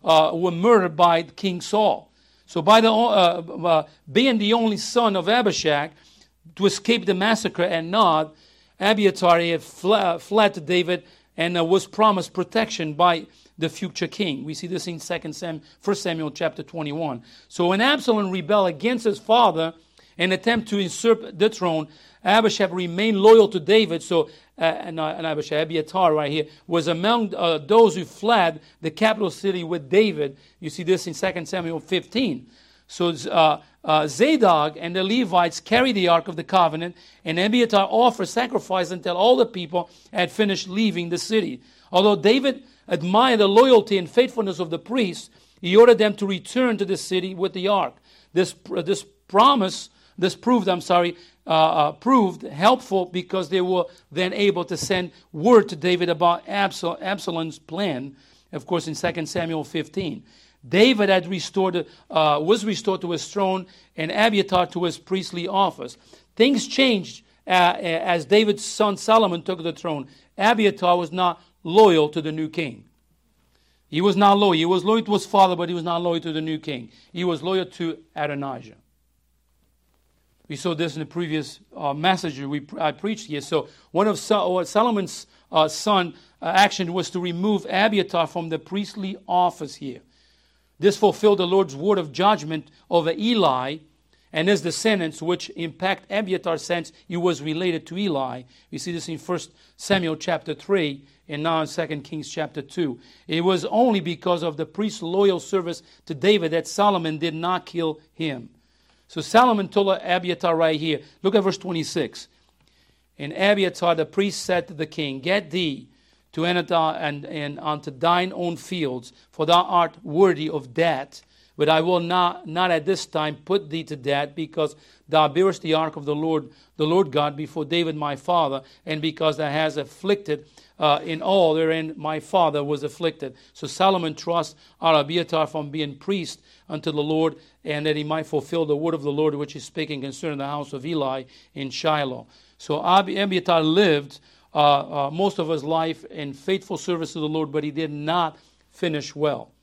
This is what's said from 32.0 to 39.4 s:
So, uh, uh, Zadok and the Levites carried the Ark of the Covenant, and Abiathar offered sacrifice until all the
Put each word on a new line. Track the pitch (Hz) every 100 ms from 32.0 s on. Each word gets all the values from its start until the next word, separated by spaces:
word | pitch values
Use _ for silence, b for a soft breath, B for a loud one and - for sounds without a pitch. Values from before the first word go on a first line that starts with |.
| - 226 247 123 - b b b b
So, | - 175 151 -
uh, | 170 156 151 b b
uh, | - 156 151
Zadok | 127 269 302 208 160 151 147
and | 170 180
the |
Levites | 190 240 208 180 170 -
carried | - 233 262
the | 208 175
Ark | 170 165
of | 165
the |
Covenant, | 160 190 165 160 175 - b b
and | - 165
Abiathar | 202 247 233 208 196
offered | 220 247 233 175
sacrifice | 233 - 214 - 185 170
until | 180 180 175
all | 220
the | 254